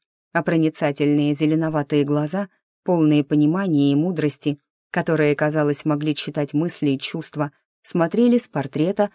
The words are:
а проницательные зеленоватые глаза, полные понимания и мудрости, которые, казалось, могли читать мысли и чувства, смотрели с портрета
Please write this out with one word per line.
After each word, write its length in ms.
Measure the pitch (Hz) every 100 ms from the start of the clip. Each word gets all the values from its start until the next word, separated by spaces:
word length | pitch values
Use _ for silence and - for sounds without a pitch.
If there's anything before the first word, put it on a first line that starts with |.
| _ _ _
а 120 | 170
проницательные 880 | 170 165 156 - 151 139 147 147 147
зеленоватые 720 | 143 156 160 160 156 139 147
глаза, 440 | 143 147 151 185 196 _ _ _
полные 400 | - 175 151 151
понимания 640 | 139 151 147 180 196 147 143
и 60 | 143
мудрости, 640 | 175 160 151 - 147 143 _ _ _
которые, 440 | 175 175 156 147 147
казалось, 480 | 151 156 147 143
могли 320 | 156 147 151 147
читать 360 | - 151 143
мысли 380 | 147 170 - 147
и 80 | 135
чувства, 540 | - 165 156 147 147 _ _ _
смотрели 540 | - 175 165 - 240 240
с 100 | -
портрета 600 | 156 139 139 165 202 202